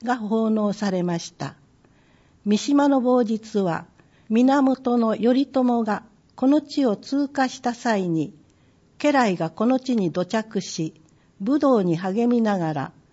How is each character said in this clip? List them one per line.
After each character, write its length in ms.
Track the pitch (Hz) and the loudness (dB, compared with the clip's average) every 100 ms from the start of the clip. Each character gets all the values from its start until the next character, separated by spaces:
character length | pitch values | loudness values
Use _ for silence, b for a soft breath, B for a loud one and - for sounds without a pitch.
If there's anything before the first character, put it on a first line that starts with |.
が 140 | 233 247 | -6 -4
奉 320 | 208 220 220 | -2 -2 0
納 240 | 214 208 | 0 -2
さ 180 | 196 202 | -2 -2
れ 120 | 185 | -2
ま 160 | 175 170 | -2 -4
し 140 | - | -8
た。 220 | - 139 - _ _ b b b b b b 208 | -12 -14 -14 _ _ b b b b b b -2
三 120 | 208 | 0
島 300 | - 285 285 | 2 2 4
の 140 | 269 | 2
棒 220 | 247 254 | 2 2
術 360 | 226 214 - 202 | 0 -4 -4 -2
は、 260 | 185 160 - _ b b b | -2 -4 -10 _ b b b
源 680 | 226 254 285 269 254 247 240 | 2 4 4 2 0 0 0
頼 480 | 226 208 226 254 277 | 0 0 2 2 0
朝 380 | 262 247 240 | 0 2 0
が 200 | 214 202 - _ _ - | -2 -4 -6 _ _ -2
こ 120 | 262 | 2
の 140 | 302 | 2
地 240 | 294 - 254 | 0 -2 0
を 100 | 202 | 0
通 320 | - 277 277 | -4 -4 -4
過 200 | 277 262 | -2 -4
し 120 | - | -4
た 120 | 247 | -6
際 360 | 240 240 208 185 | -4 -2 -2 0
に、 240 | 160 151 - b b b b b - | -2 -4 -8 b b b b b -4
家 140 | 294 | 0
来 240 | 277 226 170 | 2 2 0
が 140 | 165 | -4
こ 160 | - 226 | -2 0
の 140 | 262 | 0
地 160 | 262 233 | 0 -2
に 160 | 180 | 0
土 140 | 175 180 | -2 -2
着 360 | 220 220 196 | -4 -4 -8
し、 320 | - - 160 - b b b b | -8 -8 -8 -10 b b b b
武 180 | 196 294 | -2 2
道 220 | 285 233 | 4 4
に 140 | 180 165 | 2 -2
励 320 | 190 208 240 | -2 -2 0
み 140 | 240 | 2
な 160 | 220 196 | 2 0
が 160 | 160 | -2
ら、 180 | 156 170 - b | -4 -8 -12 b